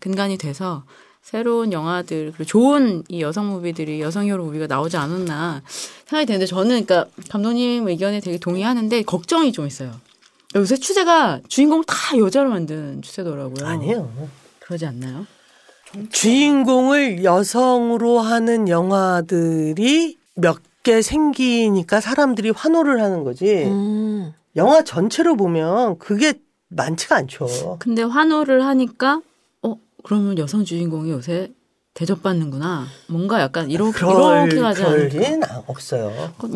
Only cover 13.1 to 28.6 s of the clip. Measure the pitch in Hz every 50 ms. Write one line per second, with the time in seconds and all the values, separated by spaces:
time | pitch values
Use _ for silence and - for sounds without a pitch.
13.1 | - - 185 170 147 143 139 131 127 135 143 156 170 160 135 165 233 233 160 120
14.1 | 113 131 156 143 - - _ _ _ _ - - 175 165 165 147 120 123 131 131
15.1 | 127 147 202 - _ _ _ _ _ _ _ _ _ _ _ - - 202 208 214
16.1 | - - - 220 240 269 294 294 294 277 262 247 262 254 254 262 285 294 285 247
17.1 | 190 175 185 185 175 185 202 - - 240 254 254 247 247 240 233 233 226 233 233
18.1 | 240 233 220 220 233 233 226 226 233 226 214 185 170 170 175 185 196 196 190 185
19.1 | 180 175 170 170 190 170 165 165 165 160 156 156 156 165 220 254 294 320 339 311
20.1 | 320 _ _ _ _ 180 175 170 160 - _ _ _ _ _ 247 226 226 214 -
21.1 | 277 311 302 294 262 - 262 247 240 233 226 214 202 190 170 - 202 214 - 220
22.1 | 269 285 294 269 240 202 208 226 220 - - 311 330 339 320 285 269 233 214 196
23.1 | 190 170 147 127 123 131 185 208 214 180 147 196 196 202 202 208 214 214 214 214
24.1 | 214 208 185 151 156 _ _ _ _ 156 175 240 294 320 311 - - 170 180 220
25.1 | - - 330 349 311 214 196 175 170 160 156 165 185 233 254 220 170 - - -
26.1 | 208 208 277 302 285 294 _ _ _ _ _ _ 87 143 127 151 165 160 - -
27.1 | 320 208 147 135 - - 135 123 123 127 151 175 180 170 - 240 226 226 226 233
28.1 | 240 285 311 320 311 302 302 269 269 262